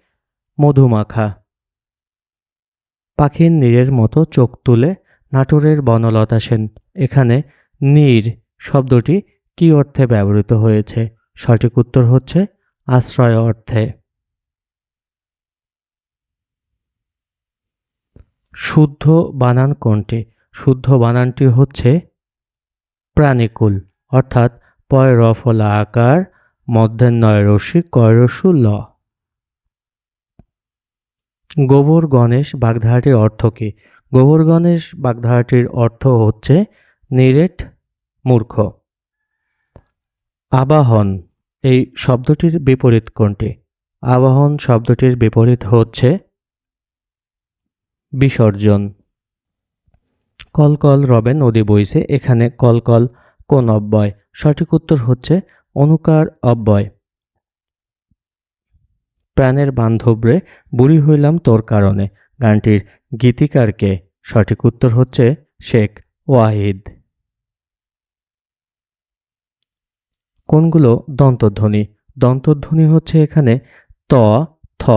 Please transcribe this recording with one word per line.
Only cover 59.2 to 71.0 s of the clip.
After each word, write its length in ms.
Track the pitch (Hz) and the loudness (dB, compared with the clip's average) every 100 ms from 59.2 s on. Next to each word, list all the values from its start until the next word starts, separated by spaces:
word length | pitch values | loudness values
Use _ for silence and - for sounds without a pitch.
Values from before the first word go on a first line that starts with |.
| _ - | _ -2
প্রাণের 360 | 131 135 139 | 0 0 -2
বান্ধব 520 | 127 113 113 120 110 | -2 -2 0 -2 0
রে 160 | 117 170 - _ _ 117 | 0 0 -4 _ _ 0
বুড়ি 260 | 135 160 | 2 2
হইলাম 360 | 147 147 143 165 | 2 2 0 0
তোর 240 | - 113 | 0 0
কারণে, 460 | - 107 98 98 98 - _ - | 0 0 0 -2 -6 -10 _ -4
গানটির 400 | 113 107 110 104 - _ _ 113 | -2 0 0 -2 -4 _ _ -4
গীতিকার 500 | 123 117 151 143 110 | -2 0 -2 0 -2
কে? 380 | - 101 95 - _ | -2 -4 -4 -10 _
সঠিক 420 | - 117 101 113 120 | -6 -2 -2 -2 -4
উত্তর 240 | - 131 | -2 -2
হচ্ছে 460 | 120 127 - 113 160 _ _ | 0 -2 0 0 -2 _ _
শেখ 420 | - 120 104 - _ _ - | -4 -2 -2 -6 _ _ -2
ওয়াহিদ। 540 | 127 110 104 101 98 - - _ _ _ _ _ _ _ _ _ _ _ _ _ _ _ _ _ _ _ _ _ _ _ _ _ _ _ _ _ _ _ _ _ _ - | 0 0 -2 -4 -6 -12 -20 _ _ _ _ _ _ _ _ _ _ _ _ _ _ _ _ _ _ _ _ _ _ _ _ _ _ _ _ _ _ _ _ _ _ -4
কোনগুলো 560 | 156 165 160 127 117 | -2 0 2 2 0